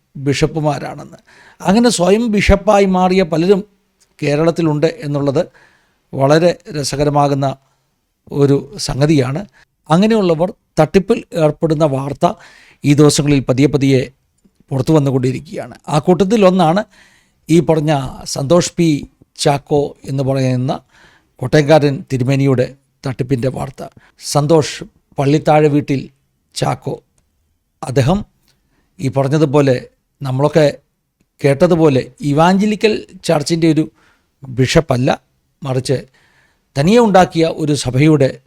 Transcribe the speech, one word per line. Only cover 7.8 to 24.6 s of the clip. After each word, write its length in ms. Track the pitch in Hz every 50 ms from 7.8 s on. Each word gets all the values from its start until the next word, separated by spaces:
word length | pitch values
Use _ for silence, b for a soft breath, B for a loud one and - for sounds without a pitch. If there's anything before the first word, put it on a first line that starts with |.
| _ _ _ _ _ _ _ _ _ - -
ഒരു 240 | 147 143 135 139 139 139 135 107 98 -
സംഗതിയാണ്. 540 | - - 123 139 151 165 143 123 127 135 160 208 - b b b b _ _ _ _ 151
അങ്ങനെയുള്ളവർ 580 | 175 202 220 226 220 202 180 165 147 170 185 233 _ _ _ _ -
തട്ടിപ്പിൽ 380 | 156 147 - 190 180 - 233 - - _ - 170 156
ഏർപ്പെടുന്ന 420 | 151 147 - - 156 160 151 160 151 135
വാർത്ത 320 | 131 135 143 139 - - 180 - b b b b b b b b b -
ഈ 80 | 139 147 135
ദിവസങ്ങളിൽ 400 | 151 147 - - 143 147 147 139 123 -
പതിയെ 220 | 131 123 139 147 151
പതിയെ 280 | 143 135 135 135 127 135 135 _ _ _ _ _ _ _ _ _ _ _ _
പുറത്തു 240 | - 131 127 - 160
വന്നുകൊണ്ടിരിക്കുകയാണ്. 800 | 156 139 139 127 135 123 131 123 131 143 165 208 180 123 123 113 - _ -
ആ 100 | 147 151
കൂട്ടത്തിൽ 480 | - - 180 151 196 190 233 226 202 185
ഒന്നാണ് 340 | 180 185 175 156 165 202 226 - b b b b b b b b b b _ -
ഈ 120 | 156 170
പറഞ്ഞ 320 | 160 - 160 160 147 151 156 139 135 127 - - - - -
സന്തോഷ് 380 | 143 143 127 170 175 165 - -
പി 140 | - 170 165 151 135 - - _ _ _ _ _ - -
ചാക്കോ 380 | 156 143 139 - _ 151 143 139 - - _ _ -
എന്ന് 120 | 135 139 135
പറയുന്ന 580 | 131 135 135 131 127 127 127 127 135 165 165 - b b b b b b b b b b _
കോട്ടയംകാരൻ 560 | 131 123 - 151 147 135 156 - 139 147 135 - - - 135
തിരുമേനിയുടെ 560 | 127 123 123 139 135 139 139 135 123 127 139 - _ _ _ _ _ -
തട്ടിപ്പിൻ്റെ 420 | 139 120 - 131 123 139 120 113 131 123
വാർത്ത. 260 | 117 135 - - - - - _ b b b b _ - - -
സന്തോഷ് 480 | 147 143 143 165 160